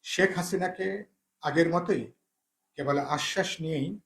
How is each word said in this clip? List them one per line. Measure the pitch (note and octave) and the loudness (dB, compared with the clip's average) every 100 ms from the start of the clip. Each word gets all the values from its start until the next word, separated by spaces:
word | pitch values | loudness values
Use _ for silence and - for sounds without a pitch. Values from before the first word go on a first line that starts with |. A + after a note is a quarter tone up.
শেখ | - - F#3+ F3 | -4 2 2 2
হাসিনাকে | F3 F#3+ F3+ F3+ F#3+ G3+ - _ _ _ | -2 -2 -2 -4 -6 -6 -10 _ _ _
আগের | D3+ D3 E3 | 0 4 4
মতোই | E3+ F3 D3 A2 _ _ _ _ _ _ - | 4 2 -2 -2 _ _ _ _ _ _ -6
কেবল | C#3 C#3+ | 0 0
আশ্বাস | C#3 D3 - G3 - - | 0 -2 0 -2 -2 -4
নিয়েই | D#3+ D#3 E3 G#3 | -2 -2 -2 -4